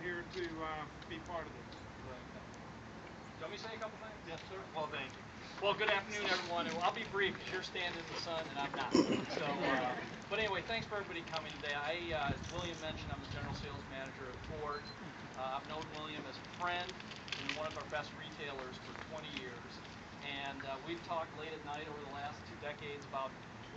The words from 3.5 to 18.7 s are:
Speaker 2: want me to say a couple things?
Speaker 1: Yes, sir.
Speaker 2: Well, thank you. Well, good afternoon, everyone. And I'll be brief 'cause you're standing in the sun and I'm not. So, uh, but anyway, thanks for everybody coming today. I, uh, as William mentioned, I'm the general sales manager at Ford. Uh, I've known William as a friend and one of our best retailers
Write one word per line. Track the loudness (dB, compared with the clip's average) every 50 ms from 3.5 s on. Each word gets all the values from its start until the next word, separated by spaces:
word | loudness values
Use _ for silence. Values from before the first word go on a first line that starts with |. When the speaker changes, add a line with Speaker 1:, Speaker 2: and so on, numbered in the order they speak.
Speaker 2:
want |
me | -4 -4
to | -4
say | -4 -4
a | -2 -2
couple | -4 -4 -6
things? | -8 -8 -8 -8 -6 -6
Speaker 1:
Yes, | -6 -6 -6
sir. | -6 -6 -6 -6 -2
Speaker 2:
Well, | 0 0 0
thank | 2 2 0 -2 -2
you. | -4 -8 -10 -10 -10 -10 -8 -8 0 4
Well, | 6 6 8
good | 8 8 6
afternoon, | 6 6 4 2 2 2 4 4
everyone. | 4 4 4 4 2 4 4 4
And | 4 6
I'll | 6 6 6
be | 4 0 2
brief | 4 6 6 6 4
'cause | 2 -2 -2
you're | 0 0 0
standing | 0 0 2 2 2 0 -2
in | -2 -2 -2
the | -2 0
sun | 2 2 0 0
and | 0 0
I'm | 2 2 2 2 2
not. | 4 8 10 10 10 10 6 4 4 2 2
So, | 2 2
uh, | 2 4 4 4 6 6 6 4 4 2 0 -2 -4 -4 -6 -2 0
but | 4 4
anyway, | 4 4 4 2 2
thanks | 2 0 0 0
for | 0 0
everybody | 0 0 0 -2 -4 -2 0 0
coming | 0 0 -2 -2 0
today. | 0 2 2
I, | 4 4 4 2 2 2 2 4
uh, | 4 6 4 4
as | 2 0 -2 0
William | 0 0 0 0 0
mentioned, | 0 -2 0 -2 -2 -2
I'm | -2 -2
the | -2 -2 -2
general | -2 0 0 -2 -2
sales | -2 -4 -4 -4 -6 -4
manager | -4 -4 -4 -4 -4 -6 -6 -6
at | -6 -6 -4 -4 -2
Ford. | -2 0 0 0 0 -2 -6 -6 -6 -8 -8 -8 -8 -8 -6 -4
Uh, | -2 0 0 0 0
I've | 0
known | -2 -2 -2 -2 -2 -4 -4
William | -4 -2 -2 -2 -4 -4
as | -6 -6
a | -8 -8 -2 2 4
friend | 4 4 4 2
and | 0 -4 -6 -6 -6 -8 -6 -6 -4 -2 0 0 0 2 2
one | 0
of | 0 0
our | -2 -2 0
best | 0 0 0 -2 -4
retailers | -6 -6 -6 -6 -4 -4 -2 -2 -2 -4 -4